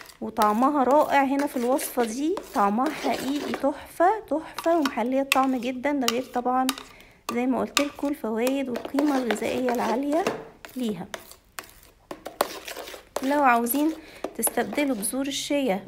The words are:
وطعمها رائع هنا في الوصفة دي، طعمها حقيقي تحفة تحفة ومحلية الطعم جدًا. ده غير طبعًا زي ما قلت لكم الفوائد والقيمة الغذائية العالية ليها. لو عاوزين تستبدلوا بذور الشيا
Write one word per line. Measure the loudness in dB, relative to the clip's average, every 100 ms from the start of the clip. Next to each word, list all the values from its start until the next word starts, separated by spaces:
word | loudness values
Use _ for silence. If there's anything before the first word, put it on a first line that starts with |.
| -12 -10
وطعمها | -6 2 4 4 4 4
رائع | 6 6 6 4
هنا | 4 2 0
في | 0
الوصفة | 0 0 0 -2
دي، | -2 0 -2 -2 -4 2
طعمها | 2 2 0
حقيقي | -2 -2 -2 -2 -4 -4
تحفة | -2 -2 -2 -6 2 4 2
تحفة | -2 -4 -4 -4 2 4
ومحلية | 2 0 0 0
الطعم | 2 2 2 0
جدًا. | -2 -4 -2
ده | 0 0
غير | -2
طبعًا | -2 -2 0 0 0 -4 -10 -20 -20 -20 -6
زي | -2 0
ما | 0
قلت | 0 0
لكم | 0 -2 -4
الفوائد | -4 -4 0 0 0 -2
والقيمة | -6 -4 0 2 2
الغذائية | 0 -2 -2 -2 0
العالية | 0 0 -2 0 0 -2 -4 -10 -18 -14 -6
ليها. | -4 -6 -10 -14 -18 -20 _ -18 -18 -18 -20 _ -18 -16 -10 -4 -4 -4 -14 -14 -14 -16 -12 -4
لو | 0 4
عاوزين | 4 4 2 2 0 -2 -10 -14 -14 -4
تستبدلوا | -2 -2 -2 0 0 -2
بذور | -4 -4 -4
الشيا | -4 -2 0 0 -2